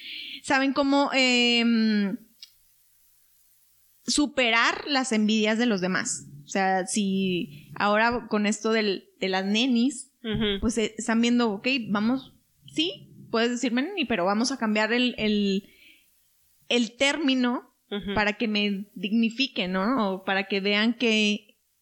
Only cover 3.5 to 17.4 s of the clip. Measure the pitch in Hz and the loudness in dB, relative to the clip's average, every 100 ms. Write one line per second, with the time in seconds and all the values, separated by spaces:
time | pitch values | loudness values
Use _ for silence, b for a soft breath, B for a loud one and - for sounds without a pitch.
3.5 | _ _ _ _ _ - 302 294 269 240 | _ _ _ _ _ -4 0 0 0 2
4.5 | 226 269 392 - 269 247 220 214 220 214 | 4 2 0 -2 -2 0 0 2 2 2
5.5 | 220 247 196 180 185 240 - - - - | 2 2 0 0 -2 -2 -8 -12 -18 -6
6.5 | 196 190 190 185 220 196 190 190 175 - | 0 2 0 0 -2 0 0 0 -2 -4
7.5 | - - - 208 208 233 240 226 214 208 | -12 -12 -2 0 2 2 0 -2 -2 0
8.5 | 220 220 220 208 185 - - 190 190 196 | 0 0 0 0 -2 -8 -6 -2 -2 0
9.5 | 214 262 233 262 - - _ 226 214 214 | 0 2 2 2 -2 -12 _ -6 -2 0
10.5 | 196 226 226 214 - 220 226 233 240 233 | 0 -2 0 -2 -4 -2 2 2 2 2
11.5 | 196 247 269 208 202 220 262 - _ _ | 0 -2 -2 -2 0 0 -2 -4 _ _
12.5 | _ - - 339 - - - - 226 233 | _ -10 -4 -4 -6 -16 -20 -4 0 0
13.5 | 240 254 240 320 403 240 220 180 214 262 | 0 -2 -2 -2 -4 -4 -2 0 0 -2
14.5 | 262 220 214 214 240 247 - 214 208 196 | -2 -2 0 0 0 0 -2 0 0 0
15.5 | 196 - B B B B B _ _ _ | -2 -4 B B B B B _ _ _
16.5 | _ - 240 226 - 277 302 269 262 | _ -2 -2 -2 0 0 2 0 2